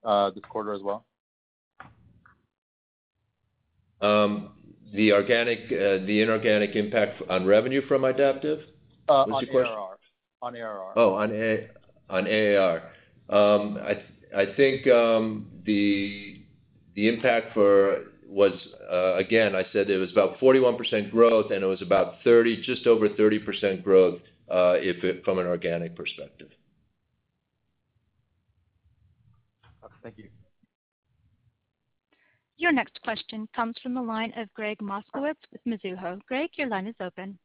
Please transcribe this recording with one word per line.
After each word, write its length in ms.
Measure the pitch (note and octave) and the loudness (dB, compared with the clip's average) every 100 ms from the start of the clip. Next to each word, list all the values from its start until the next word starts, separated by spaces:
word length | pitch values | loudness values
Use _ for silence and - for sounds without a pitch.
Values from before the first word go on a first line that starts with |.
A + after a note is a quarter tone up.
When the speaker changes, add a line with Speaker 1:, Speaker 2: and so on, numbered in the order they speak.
Speaker 1:
uh, 260 | A2+ G2+ G2 | 0 0 0
this 140 | F#2+ - | -4 -12
quarter 260 | A2 G#2 | -10 -8
as 80 | G2+ | -8
well? 240 | G2 G#2+ _ _ _ _ _ _ _ _ - _ _ _ _ _ _ _ _ _ _ _ _ _ _ _ _ _ _ _ _ _ | -6 -8 _ _ _ _ _ _ _ _ -20 _ _ _ _ _ _ _ _ _ _ _ _ _ _ _ _ _ _ _ _ _
Speaker 2:
Um, 500 | G2+ G#2 G#2 G#2 - - - - - | 0 2 2 -2 -10 -20 -20 -20 -12
the 180 | G#2 G#2+ | 0 4
organic, 520 | G2+ G2+ A#2+ A#2 A2+ - | 4 4 0 0 -4 -6
uh, 340 | B2 G2 F#2+ F#2+ | -2 0 0 0
the 160 | G#2+ | 0
inorganic 540 | A2 A2 A2 G#2+ G2+ A2 | 0 0 2 0 0 -2
impact 480 | G#2 A2+ G2+ - - | -2 -2 -2 -4 -4
on 200 | F#2 F#2 | -2 4
revenue 340 | G#2 B2+ C3+ C3+ | 4 4 -4 0
from 180 | C#3 C3 | 0 0
Idaptive? 540 | C3 C#3 C3+ D3+ D#3 - _ _ _ - | 2 0 0 -6 -8 -10 _ _ _ 0
Speaker 1:
Uh, 160 | C#3 B2 | 2 2
Speaker 2:
What's 60 | |
Speaker 1:
on 120 | C3+ B2 | -2 -2
Speaker 2:
your 60 | |
question? 220 | C3 B2 | -2 -2
Speaker 1:
A 20 | A2 | -6
R 40 | |
R. 160 | F#2+ G2 _ _ _ _ | -12 -16 _ _ _ _
On 140 | B2 A#2+ | -14 -12
A 60 | |
R 180 | A2+ G#2 | -12 -12
R. 140 | F#2+ A2 | -8 0
Speaker 2:
Oh, 180 | A2+ F#2+ | 2 2
on 160 | G#2+ | -4
A, 340 | G#2+ A2+ A2 - - _ _ _ | -4 -2 -4 -6 -20 _ _ _
on 180 | F#2+ G2 | -4 -2
A 280 | G#2+ G#2+ G2+ | 0 2 4
R 280 | F#2+ E2 - - _ _ _ | 2 0 -8 -20 _ _ _
R. 260 | G2+ G#2 G#2 | 2 4 4
Um, 240 | G#2 G#2 | 0 -8
I 100 | - G#2 | -6 -8
th-, 100 | - - _ G2 | -8 -20 _ -4
I 180 | G2 - | -2 2
think, 320 | C#3 C3+ C3+ | 0 2 4
um, 600 | A#2+ A#2 A2+ A2 G#2+ - - - | 4 4 2 -2 -6 -12 -14 -4
the, 760 | G2+ G2+ G2+ G2+ G2+ - - - _ _ _ _ G2+ | 0 0 0 -4 -10 -16 -20 -20 _ _ _ _ -2
the 140 | G#2+ | -2
impact 440 | A#2 B2+ A#2 A2+ | 0 0 0 -2
for 520 | A2 G2+ G2+ G2 F#2+ - _ - | 2 4 6 4 0 -6 _ -12
was, 280 | G2 G2+ F2+ - - - | 2 2 2 -16 -20 -6
uh, 240 | F2+ F#2 F2+ | 0 0 0
again, 400 | F#2+ A2+ G#2+ F#2 | 2 2 2 0
I 100 | F#2 | -2
said 160 | G#2+ G2 | -2 0
it 80 | F#2+ | 0
was 140 | F#2 | 0
about 260 | G2 F#2+ - | 2 0 2
forty-one 380 | C3 C3 B2+ A2+ | 4 6 4 0
percent 340 | A2+ A2 G2 | -4 -4 -2
growth, 400 | A2 A#2 A2+ G2+ | 4 4 4 0
and 100 | G2 | -2
it 60 | F#2+ | -2
was 140 | F#2+ | -4
about 340 | F#2+ F#2+ F2 - | 0 2 2 -2
thirty, 380 | - A#2 A#2 A2 | 4 6 4 -2
just 260 | - B2 A#2+ | -6 -2 2
over 220 | A2+ G#2+ | 4 2
thirty 300 | G#2 G#2+ G#2+ | 2 2 2
percent 440 | G#2+ G2 G2+ F#2 | -4 -4 -2 -2
growth, 360 | G2+ F#2+ F2+ F2 - _ _ | 4 6 6 2 -14 _ _
uh, 260 | F2+ F2+ F2+ | 2 4 2
if 260 | F2+ F2 | 0 -4
it, 220 | F#2 F2 - | -4 -4 -2
from 140 | F#2 | -2
an 60 | F2 | -2
organic 500 | F2 F2 E2+ E2+ E2+ | -4 -4 -6 -8 -12
perspective. 540 | D#2+ - C#2+ _ D2+ _ _ _ _ _ _ _ _ _ _ _ _ _ _ _ _ _ _ _ _ _ _ _ _ _ _ _ _ _ _ _ _ _ A2+ _ | -14 -14 -18 _ -20 _ _ _ _ _ _ _ _ _ _ _ _ _ _ _ _ _ _ _ _ _ _ _ _ _ _ _ _ _ _ _ _ _ -20 _
Speaker 1:
Thank 160 | A#2 A2 | -20 -20
you. 100 | G2+ _ _ _ _ _ _ _ _ _ _ _ _ _ _ _ _ _ _ _ _ _ _ _ | -20 _ _ _ _ _ _ _ _ _ _ _ _ _ _ _ _ _ _ _ _ _ _ _
Speaker 3:
Your 160 | F4 | 0
next 300 | C#4+ G#3 - | 0 -2 -10
question 480 | - A3 - A3 G#3+ | -10 -10 -10 -12 -10
comes 220 | - A3+ A#3 | -6 -6 -8
from 100 | C4 | -10
the 80 | B3 | -8
line 300 | A#3 A3 A3+ A3+ | -6 -6 -8 -10
of 160 | G#3+ | -14
Gregg 240 | - G#3+ G#3+ | -10 -10 -8
Moskowitz 560 | G3+ G3 - - C#4+ D#4 _ | -8 -10 -10 -8 -8 -8 _
with 100 | - - | -12 -8
Mizuho. 520 | A3 F#3+ F#3 F3+ F#3 _ | -8 -8 -10 -10 -12 _
Greg, 240 | B3+ E4 | -8 -8
your 140 | - C#4 | -8 -6
line 200 | G3+ G3 | -6 -8
is 80 | A#3 | -10
open. 360 | F#3 - G3 G3 | -12 -12 -16 -16